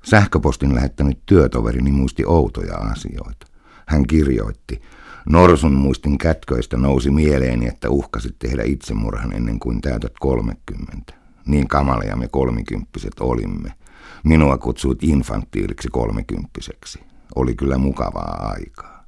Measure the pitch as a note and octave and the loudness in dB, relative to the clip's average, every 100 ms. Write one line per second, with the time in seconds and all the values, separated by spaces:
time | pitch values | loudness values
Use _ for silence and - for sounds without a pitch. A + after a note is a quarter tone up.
0 | - G#2+ G2+ E2+ - C2+ C#2 A#1+ C2 - | 4 4 4 2 0 0 0 2 0 0
1 | C#2+ C2 - F#2+ B1+ A#1+ A1+ A#1+ C2+ C#2 | 0 0 4 6 6 2 -2 0 2 2
2 | C2+ - - E2 A#1 - G1+ G1+ G#1+ - | 0 -2 2 2 2 -4 -8 -6 -6 -6
3 | - - - - - - _ - - D2 | -8 -10 -12 -16 -20 -20 _ -20 -2 0
4 | C2+ D#2 C#2+ A#1 G#1 G1+ - A1+ - - | 4 4 2 0 -2 -10 -12 -12 -12 -20
5 | - - - D#2+ F2+ D#2+ D#2 C2+ C#2 C2 | -20 -14 2 8 8 8 4 4 2 0
6 | D2 C#2 E2 D#2+ - B1+ - A#1+ C2+ C2+ | -2 0 0 -2 -2 -4 -2 0 2 2
7 | C2 C#2+ D2+ C#2 B1+ A#1 A#1 - - C#2 | 2 2 4 2 2 0 -2 -4 -2 -2
8 | C#2 A1+ A1+ - A#1 A#1+ A1+ C#2 - G#1+ | -2 -8 -8 -8 -6 -2 -2 -4 -4 -4
9 | A1 G1+ G#1+ G1+ A#1 A1 A#1+ A1+ C2+ A#1 | -4 -4 -6 -4 -4 -4 -4 -4 -2 -4
10 | A#1 - C2+ B1 G#1+ - - - D#2+ - | -6 -4 -2 0 -2 -6 -12 -10 -10 -12
11 | - - _ _ - D2 B1+ C#2+ C#2 A#1+ | -16 -20 _ _ 0 0 2 0 0 0
12 | G1+ G#1+ A#1+ C2+ C2 A1+ G#1 G1+ - - | -2 -6 -4 -2 0 -2 -4 -8 -8 -12
13 | G1+ - B1+ A#1+ G1+ G1+ G1+ - - - | -12 -6 -4 -2 -4 -8 -10 -14 -20 -20
14 | - - D#2 D#2 D2 C2 A#1+ B1+ C2+ B1 | -20 -4 4 6 6 2 -2 -2 -2 0
15 | D2+ C#2+ A#1 G1+ - G1+ G1+ G1+ - A#1+ | 2 0 0 -6 -6 -6 -6 -6 -6 -2
16 | A1+ G1+ G1+ G1+ - - - - - - | -2 -4 -6 -8 -8 -12 -14 -16 -18 -20
17 | - - - - B1+ A#1+ C2+ C2 C2+ A#1+ | -20 -20 -10 -2 -2 0 0 2 0 0
18 | G1+ G1+ G1+ G1+ G#1 G1+ G1+ - - - | -4 -6 -8 -8 -8 -8 -12 -16 -20 -20